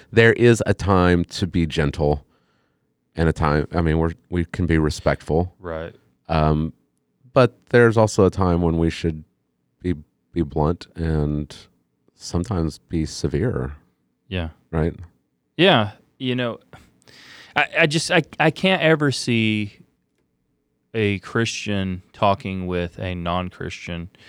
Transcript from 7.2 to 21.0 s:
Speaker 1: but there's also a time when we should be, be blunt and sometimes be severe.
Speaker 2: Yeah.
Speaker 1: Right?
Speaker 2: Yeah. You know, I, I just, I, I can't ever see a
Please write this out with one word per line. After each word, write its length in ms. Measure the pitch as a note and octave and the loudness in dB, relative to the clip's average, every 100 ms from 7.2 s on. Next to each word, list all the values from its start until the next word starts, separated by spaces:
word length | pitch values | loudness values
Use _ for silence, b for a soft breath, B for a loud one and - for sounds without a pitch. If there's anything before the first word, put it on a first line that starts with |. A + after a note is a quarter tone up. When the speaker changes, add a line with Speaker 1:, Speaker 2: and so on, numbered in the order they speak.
| _ | _
Speaker 1:
but 200 | C3+ A#2+ - _ | 2 2 0 _
there's 300 | A#2+ A#2 A2+ | 4 4 4
also 280 | A2 - F#2 | 2 4 2
a 40 | |
time 320 | - F#2 E2+ | 2 0 2
when 160 | E2+ E2 | 2 2
we 120 | E2 | 0
should 340 | - E2+ D#2 - _ _ _ _ _ | 0 -4 -6 -12 _ _ _ _ _
be, 140 | F2+ D2+ - _ _ | -6 -6 -8 _ _
be 80 | E2+ | -4
blunt 460 | D2+ D#2 D2+ E2+ - - | -2 0 0 -2 -8 -6
and 600 | E2 D#2 D2 D2 C#2+ - - _ _ _ _ _ | -2 0 0 -2 -6 -14 -20 _ _ _ _ _
sometimes 640 | - F2 E2+ F#2 D#2+ - | -6 -4 -2 -2 -4 -6
be 260 | _ E2+ D2+ | _ -6 -6
severe. 680 | - D2 C#2+ A#2 - B1+ D2 _ _ _ _ _ | -6 -4 -2 -2 -4 -8 -10 _ _ _ _ _
Speaker 2:
Yeah. 220 | F#2 E2 - _ | -8 -8 -12 _
Speaker 1:
Right? 240 | E2 D#2+ - - _ _ _ _ - | -2 -2 -4 -16 _ _ _ _ 0
Speaker 2:
Yeah. 340 | F#3+ C#3 G#2 - _ _ | 2 2 0 -8 _ _
You 180 | B2+ B2 | -6 -4
know, 240 | A#2+ - _ - _ _ B B B B B D3 | -4 -8 _ -20 _ _ B B B B B -2
I, 120 | C#3+ D#3 | -2 2
I 60 | E3 | 0
just, 220 | D#3+ - | 0 0
I, 120 | F3 - - | 0 0 0
I 120 | D#3 | 0
can't 300 | - F#3+ F#3 | 2 0 2
ever 300 | D#3+ D#3+ D3 | 2 2 2
see 680 | B2+ - A#2 A2 G#2+ G#2 - _ _ _ _ _ _ _ _ _ _ _ | -2 -2 0 0 -2 -4 -12 _ _ _ _ _ _ _ _ _ _ _
a 260 | A2+ | -2